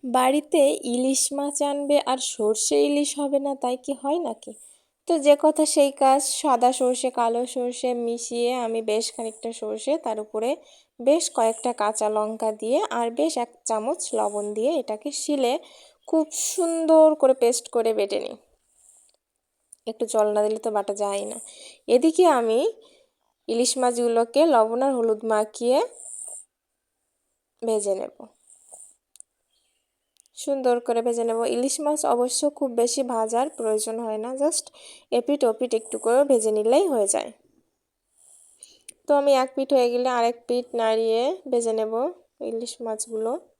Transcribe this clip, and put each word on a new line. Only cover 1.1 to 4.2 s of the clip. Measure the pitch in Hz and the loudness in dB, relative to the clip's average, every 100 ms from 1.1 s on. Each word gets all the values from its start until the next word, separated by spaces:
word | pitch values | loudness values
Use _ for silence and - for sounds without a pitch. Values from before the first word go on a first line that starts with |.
| 269 - | 0 -2
মাছ | 285 285 285 | -2 -4 -2
আনবে | 285 285 285 294 - | -4 -2 2 0 2
আর | 262 | -4
সর্ষে | 247 - 214 214 - 285 | -4 -2 -2 0 0 2
ইলিশ | 285 285 294 - | 2 2 -2 -4
হবে | 285 277 | -2 -2
না, | 277 277 | -2 -4
তাই | 254 254 | -4 -4
কি | 254 | -6
হয় | 269 277 | -6 -2
নাকি? | 320 | -2